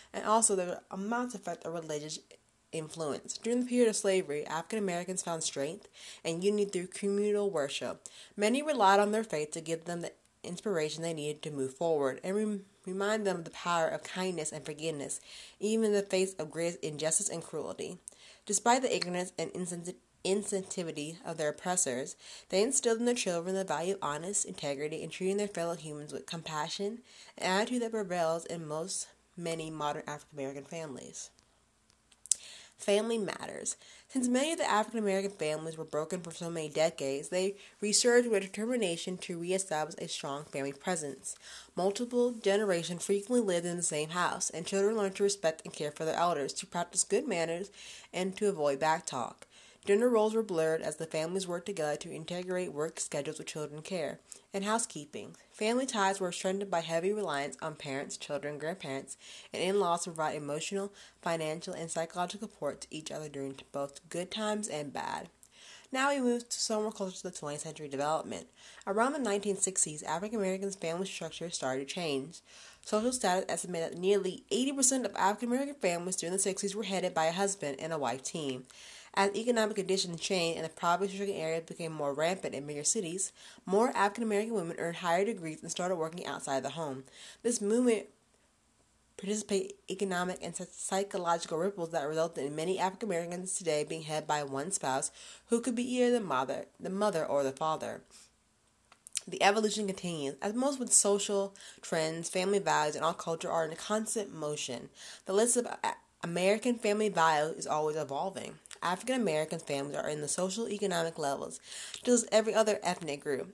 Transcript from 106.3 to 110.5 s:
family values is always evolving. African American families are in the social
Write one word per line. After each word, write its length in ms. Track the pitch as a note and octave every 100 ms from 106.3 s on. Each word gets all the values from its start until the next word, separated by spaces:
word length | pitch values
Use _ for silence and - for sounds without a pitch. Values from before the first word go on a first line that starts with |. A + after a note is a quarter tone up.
| E3+ F#3+ G#3+ B3 A#3+
family 300 | G#3 G#3 G#3+
values 500 | E3+ D#3+ D3+ D#3 E3
is 80 | -
always 280 | D3+ D#3 D#3
evolving. 600 | C#3 C#3 F#3 B2+ - - - -
African 400 | E3+ F#3 A#3 B3+
American 380 | G3 D3+ D#3 E3
families 360 | - C#3 C#3+ D3
are 140 | -
in 100 | D3+
the 80 | D3
social 400 | - F#3